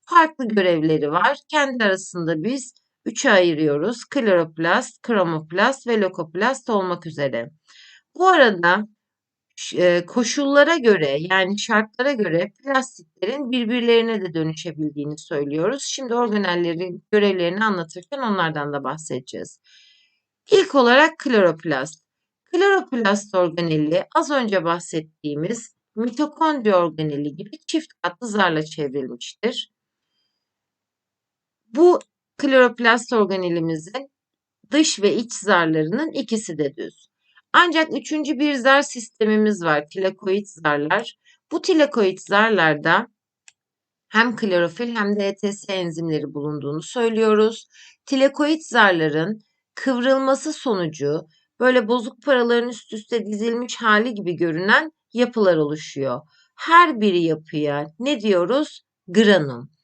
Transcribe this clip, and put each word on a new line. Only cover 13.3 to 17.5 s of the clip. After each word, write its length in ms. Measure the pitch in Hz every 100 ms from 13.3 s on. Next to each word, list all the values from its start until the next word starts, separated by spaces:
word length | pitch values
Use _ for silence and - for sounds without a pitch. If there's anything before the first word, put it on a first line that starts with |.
| 277 262
birbirlerine 720 | 254 226 247 233 233 226 226
de 120 | 185
dönüşebildiğini 840 | 160 160 160 175 147 151 147 143 151
söylüyoruz. 640 | - 151 143 151 180 277 -
Şimdi 280 | - 262
organellerin 880 | 233 233 208 190 175 170 165 185 175 _
görevlerini 520 | 214 202 190 175